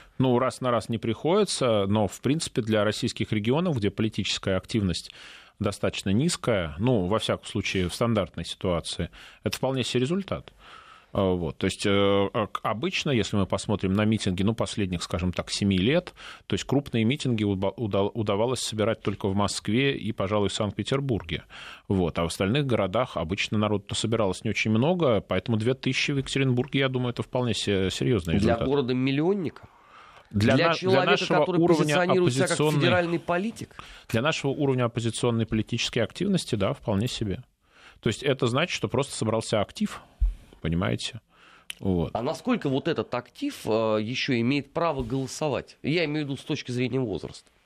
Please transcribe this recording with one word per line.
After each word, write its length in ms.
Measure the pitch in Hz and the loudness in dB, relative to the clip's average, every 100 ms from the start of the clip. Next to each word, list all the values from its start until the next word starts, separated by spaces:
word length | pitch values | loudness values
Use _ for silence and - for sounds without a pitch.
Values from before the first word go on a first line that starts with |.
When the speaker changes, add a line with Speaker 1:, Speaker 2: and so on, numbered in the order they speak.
| - - | -18 0
Speaker 1:
Ну, 200 | 131 120 | 4 4
раз 220 | 127 - | 2 0
на 100 | 127 | 0
раз 180 | 117 - | 0 0
не 80 | 113 | -4
приходится, 880 | 113 110 147 196 202 - 131 107 98 | -2 -2 2 2 2 0 2 2 4
но, 180 | 107 101 | 2 2
в 140 | - | 0
принципе, 420 | 120 156 - - | -2 0 -2 -4
для 220 | 113 107 | 0 2
российских 480 | 104 104 117 - 104 | 2 0 -4 -4 -2
регионов, 440 | 110 107 139 180 131 | -2 0 0 2 0
где 120 | 101 | 0
политическая 680 | - 113 - 95 - - 92 | 0 -2 -2 -4 -4 0 -2
активность 540 | - 113 98 - - - - - - _ | 0 0 0 -2 -6 -18 -20 -20 -20 _
достаточно 500 | 104 - 101 - - | -4 0 -2 -2 0
низкая, 680 | 196 165 - - 107 82 78 | 2 2 0 0 0 -2 -2
ну, 280 | 117 120 90 | 2 2 2
во 120 | 107 | 0
всяком 260 | - 98 | 0 -4
случае, 440 | - 104 - 98 90 | -4 -4 -2 -2 -2
в 60 | |
стандартной 500 | - 117 107 87 - | 0 0 0 -2 -6
ситуации, 680 | 85 - 95 85 - - 85 - - - | -10 -6 -2 -2 -2 -6 -6 -8 -20 -8
это 140 | 110 - | -6 -2
вполне 260 | 127 131 | -2 -2
себе 200 | 120 123 | 0 0
результат. 500 | 131 185 190 92 - _ - - - - _ | 0 -2 -4 -8 -8 _ -20 -20 -20 -20 _
А, 200 | - 98 | 0 2
вот. 260 | 90 80 - | 2 -2 -2
То 60 | |
есть, 200 | 95 - | -2 0
э, 60 | 104 | 2
а, 560 | 101 101 101 98 120 104 | 4 4 4 2 0 -4
к-, 140 | - | -4
обычно, 480 | 123 107 170 - 160 | -4 -2 -4 -4 0
если 260 | 123 98 104 | 0 0 0
мы 80 | |
посмотрим 480 | 95 98 - 101 92 | 0 -2 -2 -2 0
на 120 | 98 | 2
митинги, 400 | 107 110 - 92 | 2 2 0 0
ну, 100 | 98 | 0
последних, 480 | 110 104 - 98 87 | 0 -4 -2 -2 -2
скажем 300 | - 92 90 | -4 -2 -2
так, 180 | 85 - | -2 -6
семи 260 | - 101 95 | -2 2 4
лет, 380 | 101 160 - - - - _ | 4 2 -2 -14 -20 -20 _
то 80 | |
есть 80 | 98 | -6
крупные 400 | - 131 - 120 | 0 -2 0 0
митинги 380 | 110 143 131 113 | 2 0 0 0
уда-, 280 | 104 98 98 - | 0 0 -2 -2
уда-, 260 | 113 98 | -2 2
удавалось 560 | 101 117 107 101 117 127 | 0 0 0 2 2 0
собирать 400 | - 107 104 110 | -4 0 0 0
только 260 | - 101 101 | -4 -2 -2
в 80 | |
Москве 600 | 98 101 - - 165 139 - | 0 0 -2 -2 0 2 -2
и, 140 | 104 | -6
пожалуй, 360 | 107 95 104 101 | -4 0 2 2
в 40 | |
Санкт-Петербурге. 880 | - 104 - 104 135 139 101 - 73 - - - - _ | 0 -4 -2 -2 -2 0 -2 -2 -8 -10 -18 -18 -20 _
Вот. 280 | 98 85 87 | 2 2 0
А 20 | |
в 40 | 85 | -2
остальных 360 | - 98 135 | 0 0 2
городах 520 | 139 110 95 107 127 - | 2 0 2 0 0 -2
обычно 420 | 80 101 - 107 | -4 -4 -2 0
народу-то 380 | 107 104 - 101 | 2 0 -2 -4
собиралось 480 | 110 113 101 92 | -2 2 2 0
не 60 | 110 | -4
очень 200 | 101 113 | -2 2
много, 500 | 110 139 180 151 104 | 2 2 2 2 2
поэтому 360 | - 95 - 113 | 2 -2 0 0
две 180 | 110 | 0
тысячи 380 | 135 135 127 - | 0 -2 -2 -2
в 60 | 139 | -2
Екатеринбурге, 600 | 135 135 135 123 123 135 | -2 0 2 2 0 0
я 100 | 135 | 0
думаю, 220 | 127 123 | 0 -4
это 140 | 120 | -4
вполне 280 | - 127 123 | -4 -2 -2
се-, 360 | 107 - 98 95 | -2 0 2 0
серьезный 440 | - 135 113 - | 0 2 2 2
Speaker 2:
Для 160 | 104 107 | 2 4
Speaker 1:
результат. 140 | 117 131 | 2 2
Speaker 2:
города-миллионника? 1000 | 143 123 127 131 135 160 202 147 - - _ - - - - - | 0 0 0 0 0 0 0 -4 -8 -20 _ -20 -20 -20 -20 -6
Speaker 1:
Для 260 | 104 110 135 | 0 4 4
Speaker 2:
Для 120 | 170 | 4
Speaker 1:
на-, 60 | |
Speaker 2:
человека, 280 | 160 180 185 | 2 4 4
Speaker 1:
для 60 | 185 | 4
нашего 260 | 180 185 180 | 2 2 2
Speaker 2:
который 200 | - 175 | 4 4
Speaker 1:
уровня 260 | 170 160 | 4 4
Speaker 2:
позиционирует 480 | 151 147 180 185 175 | 4 2 4 4 2
себя 80 | 123 | 2
как 80 | 135 | 0
Speaker 1:
оппозиционной 280 | 170 151 156 | 2 2 2
Speaker 2:
федеральный 380 | 170 180 170 170 | 4 2 2 -2
политик? 560 | - 175 214 - 104 - - - - | -2 -2 -2 -8 -14 -16 -20 -20 -4
Speaker 1:
Для 100 | 113 | -2
нашего 300 | 143 156 139 | 0 0 -2
уровня 340 | 135 139 127 | 0 2 2
оппозиционной 600 | 120 120 117 - 127 117 110 | 0 0 -4 0 0 0 0
политической 540 | 110 107 117 - - | 0 -2 -4 -2 0
активности, 540 | 107 - 190 185 - | -2 -2 0 0 0
да, 200 | 110 98 | 0 0
вполне 340 | 139 - 98 123 | -2 -2 0 0
себе. 320 | - 107 90 - _ _ _ - - | -2 -4 -6 -10 _ _ _ -20 -6
То 80 | - | -4
есть 120 | - | -2
это 240 | - 131 123 | -2 0 2
значит, 280 | 127 175 | 0 -2
что 140 | - 107 | -2 -2
просто 260 | 120 139 | -2 -2
собрался 480 | - 110 110 - 107 | -2 0 0 0 0
актив, 400 | 98 - 214 - - _ - - - - | 0 -2 -4 -6 -16 _ 0 0 -16 -6
понимаете? 640 | 80 85 104 117 - - - _ - - _ - | -2 0 0 -2 -4 -10 -18 _ -20 -20 _ -6
Вот. 300 | 101 90 80 | 0 2 0
Speaker 2:
А 100 | 107 | -2
насколько 460 | 123 - - 226 143 | -4 -4 -2 0 0
вот 200 | 135 165 | 0 0
этот 260 | 143 107 | -2 -2
актив, 440 | 123 - - 285 - | -6 -8 -8 -8 -6
э, 360 | - 110 110 107 | 0 2 2 0
еще 360 | 107 127 - 120 | 0 -4 0 2
имеет 360 | 117 143 139 | 2 0 -2
право 280 | - 165 139 | -2 -2 -2
голосовать? 760 | 117 135 131 - 156 113 - - | -4 -4 -4 -4 -2 -2 -6 -8
Я 220 | - 165 | -2 0
имею 220 | 156 151 143 | 0 -2 -4
в 20 | |
виду 80 | 135 | -8
с 80 | |
точки 280 | - 151 - | -6 -6 -4
зрения 280 | 123 127 131 | -2 -2 -2
возраста. 500 | 120 87 65 - - _ | -2 -4 -8 -14 -20 _